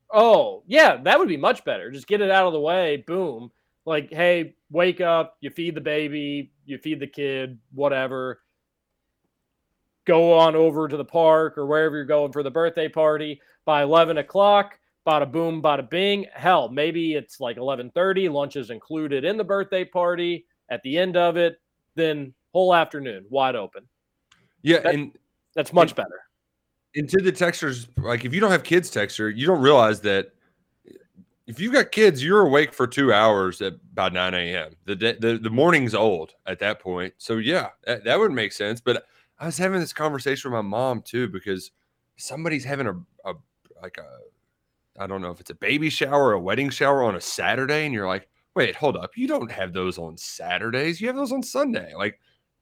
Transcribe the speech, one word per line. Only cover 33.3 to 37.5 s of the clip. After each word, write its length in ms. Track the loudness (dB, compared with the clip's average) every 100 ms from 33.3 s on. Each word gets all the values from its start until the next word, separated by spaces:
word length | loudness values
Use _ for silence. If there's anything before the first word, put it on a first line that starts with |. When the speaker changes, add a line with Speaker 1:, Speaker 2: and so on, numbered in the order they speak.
| 4 0 -4
Speaker 2:
at, 120 | -8 -10 _
by 140 | -4 -2
nine 260 | 0 -2
A 220 | -2 -4 -6
M. 200 | -8 _
The, 120 | -10 -4
de-, 220 | -4 0
the, 180 | -2 -2
the 120 | -2
morning's 440 | 2 4 2 0
old 400 | 0 0 0 -6 _ -12
at 120 | -6
that 220 | -6 -6
point. 340 | -8 -8 -8 -10
So, 180 | -6 -4
yeah, 320 | -2